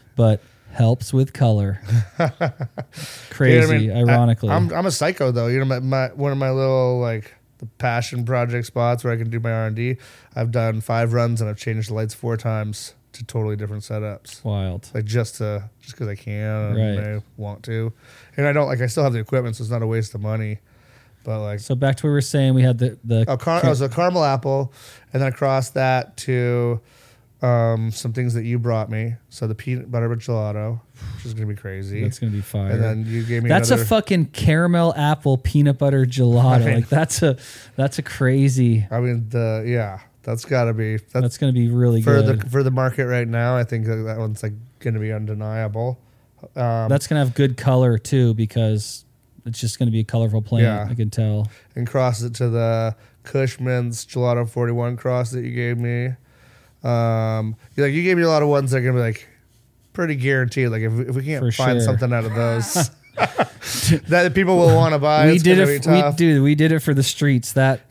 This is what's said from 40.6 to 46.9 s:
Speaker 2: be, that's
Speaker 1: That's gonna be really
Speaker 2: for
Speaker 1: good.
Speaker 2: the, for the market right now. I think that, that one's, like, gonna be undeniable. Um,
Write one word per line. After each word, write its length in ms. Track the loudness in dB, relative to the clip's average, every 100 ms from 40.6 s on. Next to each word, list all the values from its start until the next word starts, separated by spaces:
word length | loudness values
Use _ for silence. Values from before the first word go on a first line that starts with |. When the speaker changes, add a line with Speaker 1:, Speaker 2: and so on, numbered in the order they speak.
| 0
Speaker 2:
be, 220 | 0 -2 -4
that's 160 | -4
Speaker 1:
That's 260 | -2 -2 0
gonna 140 | 0
be 140 | 2 2
really 300 | 2 4 4
Speaker 2:
for 200 | 4 4
Speaker 1:
good. 180 | 4 2
Speaker 2:
the, 60 | 0
for 120 | 0
the 80 | 0
market 360 | 2 0 0 -2
right 220 | -2 0
now. 280 | 0 0 0
I 80 |
think 220 | -2 -2 -2
that, 100 | -4
that 220 | -4 -6
one's, 240 | -6 -6
like, 100 | -8 -10 -16 _
gonna 220 | -6 -4
be 120 | -4
undeniable. 840 | -6 -6 -6 -6 -6 -6 -4 -4 -6 _ _ _ _ -14 -4
Um, 320 | -2 0 0